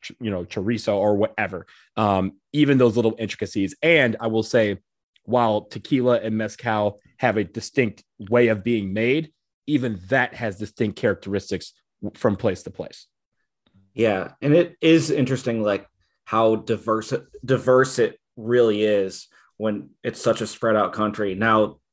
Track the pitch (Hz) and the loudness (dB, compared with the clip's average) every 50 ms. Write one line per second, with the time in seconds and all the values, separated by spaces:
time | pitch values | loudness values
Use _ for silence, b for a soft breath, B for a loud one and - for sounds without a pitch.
0 | - - - - 123 110 98 90 87 85 - 110 92 107 120 110 - - 104 101 | -20 -20 -16 -10 -8 -6 -6 -6 -8 -8 -8 -6 -4 -4 -4 -4 -2 -2 0 0
1 | 98 104 104 101 104 - - - 104 92 92 85 80 b b b b b _ - | 2 2 2 2 0 -2 -2 -4 -6 -6 -6 -10 -14 b b b b b _ 0
2 | 110 104 98 95 92 95 - _ _ _ - 147 151 139 139 131 127 120 101 120 | 2 2 2 2 0 -2 -4 _ _ _ 0 2 4 4 6 6 4 4 4 2
3 | 110 113 110 113 113 104 - - 107 98 - 110 98 92 - - - 160 170 156 | 2 0 0 -2 -4 -8 -6 -6 -8 -6 -4 -2 -2 -2 -4 -2 2 4 4 4
4 | 135 120 110 - 117 113 110 113 107 - - 123 110 104 101 95 _ _ _ _ | 4 2 0 -2 -4 -2 -2 -2 0 2 2 2 2 2 0 -6 _ _ _ _
5 | _ _ _ _ _ - 110 123 117 110 107 104 101 - - 110 - - 151 131 | _ _ _ _ _ -2 0 2 2 2 0 -2 -4 -6 -12 -16 -6 -2 -2 0
6 | 123 123 120 113 92 113 110 110 110 104 - - - 120 110 107 104 104 101 - | 2 2 2 2 0 -2 -4 -4 -4 -6 -8 -8 -6 -2 -2 0 0 -2 -2 -6
7 | _ _ _ - - 120 104 107 101 85 - 113 - - - - 123 110 - - | _ _ _ -2 -2 0 0 0 -2 -4 -6 -10 -12 -4 -2 0 0 0 -2 -8
8 | - _ _ - 107 98 113 120 123 117 110 104 92 117 120 110 101 95 95 107 | -16 _ _ -18 -6 0 2 4 4 4 2 0 -2 -2 -2 -2 -2 -4 -4 -2
9 | 113 120 131 156 165 156 _ _ _ _ _ _ _ - 151 135 127 123 107 90 | 0 0 0 -2 -4 -6 _ _ _ _ _ _ _ -2 -2 -2 -2 -4 -6 -8
10 | 87 92 127 135 127 120 - - 117 110 95 92 104 98 - - 117 104 - - | -6 -2 0 0 0 -2 -4 -6 -8 -6 -6 -8 -10 -10 -6 -4 -4 -4 -2 -2
11 | - 113 98 - - 98 98 101 - - 101 87 - - - _ _ _ _ _ | -2 -2 -2 -2 -4 -6 -6 -6 -4 -4 -6 -8 -8 -10 -20 _ _ _ _ _
12 | - 101 - - - 117 101 95 - 110 92 - - - - - - - - - | -12 -12 -6 -2 -2 -2 0 0 -2 -2 -2 -4 -6 -14 -14 -14 -14 -14 -16 -20
13 | - _ _ _ _ _ _ _ _ _ _ _ _ _ _ _ _ _ _ - | -20 _ _ _ _ _ _ _ _ _ _ _ _ _ _ _ _ _ _ -2
14 | 113 110 101 95 90 - - _ - 139 147 170 170 - - _ - 160 165 165 | 0 0 0 0 -4 -8 -10 _ 0 2 4 4 2 0 -2 _ 2 4 4 4
15 | 139 156 143 147 - 135 135 120 - 123 117 113 107 104 101 98 - - _ _ | 4 2 0 0 0 0 -2 -2 -4 -4 -4 -2 0 0 -2 -2 -4 -10 _ _
16 | _ _ _ _ _ - - 110 113 113 113 107 - - 113 98 - 113 110 110 | _ _ _ _ _ -4 0 2 4 4 2 2 0 -4 -4 -4 -2 -2 -4 -4
17 | 107 - 131 120 - _ - - - 120 131 123 - 127 127 127 131 135 - - | -4 -4 -6 -8 -8 _ -20 -10 -4 -2 -2 0 2 4 4 6 4 4 2 0
18 | 117 104 - - _ _ _ - 110 113 120 123 120 113 104 104 107 107 104 101 | 0 0 -2 -6 _ _ _ -12 -6 0 2 4 4 4 2 2 2 2 2 2
19 | 98 95 95 - - b b b b b b - 107 110 104 104 - - _ _ | 0 -2 -6 -10 -16 b b b b b b -6 -4 -4 -4 -6 -8 -14 _ _
20 | - 123 117 - - 120 113 - 113 101 - - - 113 110 107 101 90 - - | -10 -10 -8 -4 0 0 0 0 -2 -8 -6 -4 0 0 2 2 2 0 -2 -2
21 | 107 107 104 - 107 101 92 95 110 113 110 110 107 101 - - _ _ | -2 -2 -2 -4 -4 -4 -4 -2 0 2 4 4 2 0 -2 -8 _ _